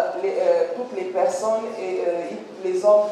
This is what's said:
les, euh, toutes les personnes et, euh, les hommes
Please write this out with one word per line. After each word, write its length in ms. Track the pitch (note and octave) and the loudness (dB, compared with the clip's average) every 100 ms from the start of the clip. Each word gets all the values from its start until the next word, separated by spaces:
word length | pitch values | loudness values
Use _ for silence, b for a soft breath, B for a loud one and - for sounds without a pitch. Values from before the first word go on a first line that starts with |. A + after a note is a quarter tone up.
| - - | 2 -2
les, 140 | F#3+ F#3 | -2 0
euh, 280 | F3+ E3+ - - | 2 4 2 -4
toutes 220 | B3 G3+ | -6 -6
les 80 | F#3 | -4
personnes 580 | F#3 - - A3 A3 A3+ - | 0 0 0 0 0 -2 -6
et, 240 | F#3 F#3 F3 | -6 -4 -2
euh, 180 | E3+ F#3 G#3 - - | -2 -4 -8 -12 -6
les 220 | F#3+ F#3 G#3 | -4 2 6
hommes 220 | G#3 G#3 | 6 6